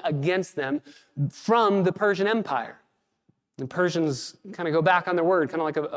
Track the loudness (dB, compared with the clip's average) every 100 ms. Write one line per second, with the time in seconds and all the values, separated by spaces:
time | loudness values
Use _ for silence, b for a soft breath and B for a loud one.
0 | -2 -2 0 -2 -2 -6 -4 -4 B B
1 | B -6 -6 -4 0 4 4 4 2 2
2 | 0 2 0 0 -2 -4 -6 -14 _ _
3 | _ _ _ _ _ -12 -6 0 0 2
4 | 0 -2 -8 -16 -16 -8 -2 2 4 4
5 | 2 0 4 4 2 0 -2 -2 -4